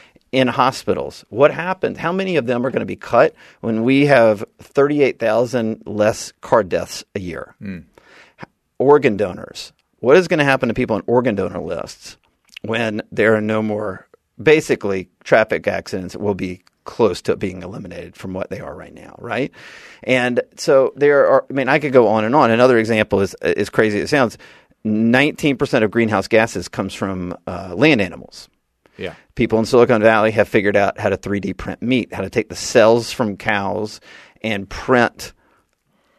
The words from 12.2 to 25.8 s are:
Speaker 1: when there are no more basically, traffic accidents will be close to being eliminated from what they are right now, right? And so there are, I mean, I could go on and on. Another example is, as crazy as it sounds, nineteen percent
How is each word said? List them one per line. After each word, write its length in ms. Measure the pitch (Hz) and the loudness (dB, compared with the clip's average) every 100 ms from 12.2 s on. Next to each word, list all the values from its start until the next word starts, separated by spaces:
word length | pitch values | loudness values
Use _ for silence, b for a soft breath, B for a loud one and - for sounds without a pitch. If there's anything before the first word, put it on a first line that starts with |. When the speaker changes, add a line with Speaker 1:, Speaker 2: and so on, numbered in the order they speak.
| _ _ _ - | _ _ _ -14
Speaker 1:
when 400 | 110 113 113 104 - | -6 -4 -4 -6 -6
there 240 | - 110 | 0 2
are 60 | 107 | 2
no 220 | 107 110 | 0 -2
more 440 | 107 104 104 90 - _ _ - | -2 -4 -6 -10 -18 _ _ -2
basically, 640 | 117 156 - 127 101 95 87 _ | 2 4 2 -2 -2 -4 -6 _
traffic 420 | - 117 110 85 - | 2 2 2 -2 -4
accidents 500 | 95 - 95 90 - | -6 -6 -10 -10 -6
will 180 | 104 | -4
be 280 | 92 92 90 _ _ | -4 -6 -10 _ _
close 360 | - - 110 - | -10 0 0 0
to 160 | - - | -4 -4
being 260 | 104 92 | -6 -8
eliminated 540 | 92 107 90 87 87 - | -14 -14 -14 -14 -16 -16
from 160 | 95 | -12
what 160 | 92 - | -10 -8
they 120 | 90 | -10
are 140 | 78 | -12
right 200 | 92 78 | -14 -18
now, 200 | - - - | -20 -20 -16
right? 340 | 117 113 156 B B B B B | -8 -6 -6 B B B B B
And 360 | - 127 123 120 - - | -2 0 0 -4 -8 -6
so 380 | - 135 131 131 | 2 4 2 2
there 300 | 147 143 92 | 2 4 4
are, 180 | 131 - | 2 0
I 20 | |
mean, 160 | 135 127 | -4 0
I 100 | 139 | 0
could 120 | 143 | 2
go 160 | 127 107 | 4 4
on 160 | 110 | 2
and 100 | 107 | 2
on. 160 | 147 117 | 4 4
Another 280 | 113 127 117 | 6 6 4
example 420 | 110 110 104 98 | 2 0 2 0
is, 140 | 98 | 0
as 340 | - 80 - 101 | -2 -2 -2 0
crazy 300 | - 110 104 | 0 2 0
as 60 | |
it 40 | 76 | 0
sounds, 300 | 143 117 - b b b _ | 0 0 -2 b b b _
nineteen 720 | 110 107 117 127 147 - 151 123 | -4 0 2 4 2 0 -2 0
percent 260 | 139 131 | 0 0